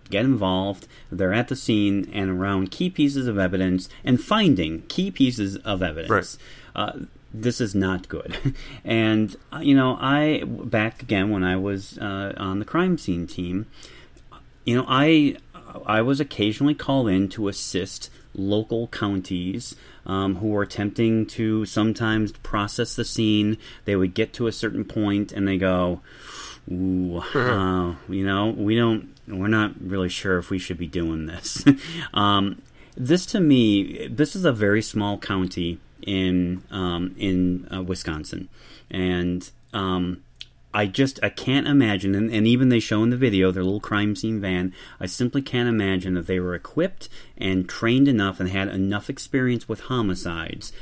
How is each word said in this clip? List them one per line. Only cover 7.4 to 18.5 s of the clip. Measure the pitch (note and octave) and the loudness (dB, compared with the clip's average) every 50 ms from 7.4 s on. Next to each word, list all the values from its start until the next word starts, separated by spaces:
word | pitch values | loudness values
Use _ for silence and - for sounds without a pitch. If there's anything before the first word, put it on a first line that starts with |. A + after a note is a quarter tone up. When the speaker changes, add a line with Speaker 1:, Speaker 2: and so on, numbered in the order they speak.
| G#2+ B2 A#2+ - | -2 -2 0 0
Speaker 1:
is | B2 G2+ F#2+ | -2 0 0
not | G2 F#2+ F#2+ F#2 F2+ - - | 0 2 2 0 -2 -6 -8
good. | - D#2 - - - - - C#3 - - - - | -10 -10 -8 -8 -6 -4 -2 -2 -2 -4 -8 -14
<laughs> | - - | -16 -10
And, | - - A#2 A2+ A2 A2 A2 A2 A2 G2+ - - - - | -6 -2 0 2 2 4 2 2 2 0 -4 -10 -16 -14
uh, | - D3 | -10 -2
you | E3 C#3+ C#3 | 4 4 6
know, | C3+ C3 C3 B2+ - | 6 6 4 0 0
I, | - C3 C#3 D3 D3+ D3+ D3+ - - | 0 0 2 2 2 2 0 0 -2
back | - A#2+ - - A#2 A2 A2 G#2+ A2+ - - | -6 -6 -8 -4 -2 0 0 0 -2 -4 -6
again | B2 A#2+ G#2+ G2 F#2+ G#2+ | -4 -2 0 0 2 2
when | G#2+ F#2+ F#2 | 0 0 2
I | F2+ F#2 | 2 0
was, | F#2 F#2+ G2+ G2+ G2 G2+ - - - | 0 0 -2 -2 -4 -6 -10 -10 -8
uh, | - G2+ G2 G2 G2 G2 - - | -8 -6 -6 -6 -6 -6 -8 -6
on | G2 F#2+ F#2+ G2+ | -6 -4 -4 -4
the | G#2+ | -4
crime | - - E3 F3+ F#3 F3 | -2 0 2 2 2 2
scene | D#3+ - - F2 E2+ F2 | 0 -2 -2 -4 -4 -4
team, | - - - F2+ F2 F2+ G2 A2 - - - - - - - - - - - - - - - - - - - - | -6 -6 -6 -4 -4 -4 -4 -6 -8 -12 -20 -20 -20 -20 -20 -20 -20 -20 -20 -20 -20 -20 -20 -20 -20 -20 -6 -2
you | A#2+ A#2+ | 0 2
know, | B2 C3 - | 2 2 2
I, | C3 C3 C#3+ D#3 E3 D#3 D3 C#3 - - - - - - - - - - - | 2 4 6 6 6 6 6 4 2 -2 -8 -20 -20 -20 -18 -18 -16 -8 -2
I | - G#2+ A2 | 0 2 2
was | A2+ B2+ C#3 C#3 | 2 2 2 0
occasionally | D3+ - - - G#2 G#2+ G#2+ - C3+ D3 D3+ | -2 -4 -2 0 0 0 2 2 2 2 2
called | - - - C3+ C3+ B2 G#2+ | 2 0 0 0 2 2 4
in | F#2+ F#2+ G2 F#2+ | 4 4 2 0
to | - - G#2+ G2 | -2 -2 -4 -4
assist | F#2+ - - - - F#2 F2+ - - - - - - - - - - | -4 -4 -6 -4 -2 -2 -4 -4 -6 -10 -12 -14 -16 -20 -20 -12 -8
local | - F#2+ G2 | -4 -2 0